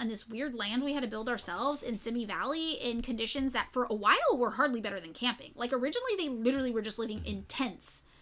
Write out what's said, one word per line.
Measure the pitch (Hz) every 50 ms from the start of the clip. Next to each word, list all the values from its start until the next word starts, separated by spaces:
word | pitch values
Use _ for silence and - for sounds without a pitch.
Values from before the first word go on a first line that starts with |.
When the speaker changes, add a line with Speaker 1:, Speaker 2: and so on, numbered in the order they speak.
Speaker 1:
on | 240 226
this | 220 202 -
weird | - 226 226 277 302 240
land | 233 202 202 220 247 277
we | 285 285
had | 285 262
to | 214
build | 220 220 226 247
ourselves | 240 208 - - 175 185 233 285 294 277 -
in | - 233 208
Simi | - 226 226 240 233
Valley | 208 190 165 190 254 302 330 320 320 311
in | 233 247 240 233 233 233
conditions | - 247 220 226 226 - 285 269 269 254
that | 233 202 - -
for | 254 247 -
a | 220
while | 214 202 208 254 466 679 605 415
were | 254 247 220 208
hardly | 202 285 294 247 226
better | 208 208 202 190
than | 165 165 165
camping. | - 240 247 240 - - - -
Like, | - 240 240 269
originally, | 247 240 285 311 480 508 523 427
they | 381 339 294
literally | 254 226 220 240 269 277 262 254 233
were | 220 208
just | 214 202 -
living | 226 220 214 208 85
in | - 214
Speaker 2:
Mm-hmm. | 196 190 -
Speaker 1:
tents | - - 269 233 180 - - - - - - - - -